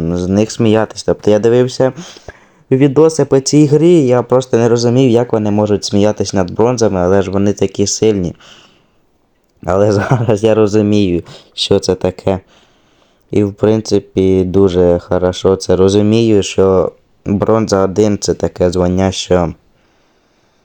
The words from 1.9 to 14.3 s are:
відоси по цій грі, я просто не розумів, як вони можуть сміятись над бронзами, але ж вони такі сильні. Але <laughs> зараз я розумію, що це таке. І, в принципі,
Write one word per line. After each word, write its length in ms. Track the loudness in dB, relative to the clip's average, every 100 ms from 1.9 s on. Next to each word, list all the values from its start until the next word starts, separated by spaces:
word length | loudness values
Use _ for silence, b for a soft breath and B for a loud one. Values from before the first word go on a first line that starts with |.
| -4 -14 B B B B B -4
відоси 540 | 0 2 4 2 2
по 160 | 0 0
цій 260 | 2 2 2
грі, 400 | 2 4 2 2
я 160 | 0
просто 340 | 0 -2 0 0
не 120 | 2
розумів, 420 | 2 2 2 2
як 220 | 2 0
вони 180 | -2 0
можуть 340 | 0 0 -2
сміятись 500 | -2 0 0 0 -4
над 160 | -4 -4
бронзами, 500 | 0 0 0 0 0
але 220 | 0 0
ж 80 | 0
вони 220 | -2 -2
такі 340 | -2 -4 -2 -4
сильні. 480 | 0 0 0 -4 -8 b b b b b b _ _ _ _ _ _
Але 280 | -4 0 0
<laughs> 0 |
зараз 520 | 0 0 -2 0 0
я 100 | 0
розумію, 680 | 2 2 2 2 2 0 -2 B B B
що 240 | -8 -2 0
це 160 | 0
таке. 460 | -2 -4 -4 -4 -4 b b b b b b b b _
І, 140 | -2
в 100 | -2
принципі, 880 | -2 0 0 -2 -4 -2 -2 0